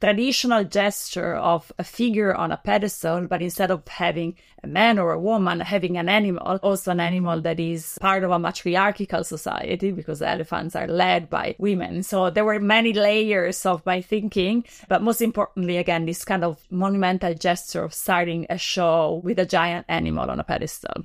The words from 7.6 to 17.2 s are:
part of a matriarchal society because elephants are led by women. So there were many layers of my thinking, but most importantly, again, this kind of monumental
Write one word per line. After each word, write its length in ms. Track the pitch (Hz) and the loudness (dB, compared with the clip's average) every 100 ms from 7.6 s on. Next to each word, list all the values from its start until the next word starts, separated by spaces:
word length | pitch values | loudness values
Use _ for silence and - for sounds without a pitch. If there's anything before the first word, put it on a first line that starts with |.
| 165 165 160 - | -2 -4 -6 -4
part 220 | 190 190 | 0 2
of 80 | 185 | 2
a 80 | 175 | 2
matriarchal 840 | 170 - 180 180 196 196 196 - | 0 -2 0 2 2 0 -2 -2
society 680 | - 160 - - 69 180 196 | -4 -6 -6 -6 -4 -2 -2
because 300 | 180 156 147 | -2 -6 -4
elephants 540 | 156 170 156 165 170 - | -2 -2 -2 -4 -4 -4
are 120 | 170 | -2
led 420 | 170 185 180 160 | 2 2 2 0
by 240 | 165 - - | -4 -4 -2
women. 420 | 202 185 170 170 | 0 0 -2 -6
So 280 | 190 196 185 | -4 0 2
there 160 | 170 214 | 2 2
were 140 | 208 | 2
many 340 | 202 220 226 | 4 4 4
layers 720 | 208 208 214 220 202 175 190 190 | 4 4 4 2 2 0 0 0
of 200 | 170 185 | 0 0
my 140 | 185 | -2
thinking, 600 | 180 214 208 196 185 233 233 - - | 0 -2 -2 0 2 0 -2 -10 0
but 140 | 185 | 2
most 200 | 220 226 | 2 2
importantly, 540 | 226 208 202 - 175 175 | 0 0 -2 -2 -2 0
again, 280 | 175 165 165 | 0 0 0
this 180 | 170 | -4
kind 220 | - 190 170 | -2 0 0
of 160 | 160 - | -4 -6
monumental 640 | 180 190 202 185 185 | -2 0 2 2 2